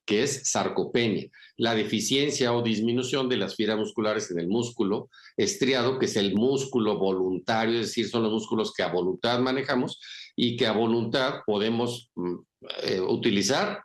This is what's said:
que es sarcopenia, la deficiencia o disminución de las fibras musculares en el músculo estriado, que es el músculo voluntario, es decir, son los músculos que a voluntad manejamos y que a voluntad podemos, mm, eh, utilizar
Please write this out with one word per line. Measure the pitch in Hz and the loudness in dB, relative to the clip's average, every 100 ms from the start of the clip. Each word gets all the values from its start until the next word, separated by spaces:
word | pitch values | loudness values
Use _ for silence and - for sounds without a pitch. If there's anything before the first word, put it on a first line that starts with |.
que | - 104 | 0 2
es | 139 - - | 2 -2 -2
sarcopenia, | 107 92 95 87 120 117 95 - - - - | -2 0 -2 0 0 2 0 -4 -18 -18 -2
la | 117 | 0
deficiencia | 110 104 110 95 135 143 - 120 | 0 0 -2 0 2 2 2 2
o | 120 | 2
disminución | 113 107 117 120 123 143 127 | 2 0 0 0 0 -2 0
de | 117 | 0
las | 92 - | -2 0
fibras | 107 107 | 0 0
musculares | 104 - 107 107 101 | -2 -2 0 0 -2
en | 85 | -4
el | 85 | 0
músculo | 117 120 - - 104 - - - - | 0 -2 -2 0 0 -4 -20 -12 -2
estriado, | 104 - 139 131 120 131 | -2 0 0 2 2 0
que | 113 | 0
es | 113 | 2
el | 101 | 2
músculo | 98 131 135 - 123 107 90 | 2 2 2 0 0 0 2
voluntario, | 95 92 92 92 - 113 113 117 | 0 2 0 -2 0 0 2 0
es | 123 | -2
decir, | - 101 | -2 -2
son | 117 | 0
los | 110 | 0
músculos | 110 110 110 107 | 0 -2 -2 -2
que | - | -2
a | 87 | 0
voluntad | 87 87 90 117 123 | 0 0 0 0 2
manejamos | 131 135 135 127 151 - - - - | 2 0 0 0 -2 -6 -16 -18 -12
y | - 120 120 | -2 -2 2
que | 117 | 2
a | |
voluntad | 104 113 117 110 139 131 - | 2 2 2 0 0 0 -2
podemos, | - 104 110 117 120 120 - | -2 0 2 0 -2 -4 -12
mm, | - 90 87 - _ - - | -6 -6 -6 -10 _ -12 -6
eh, | - 92 | -2 0
utilizar | 92 117 - 202 110 147 202 - | 0 2 2 2 2 2 0 -4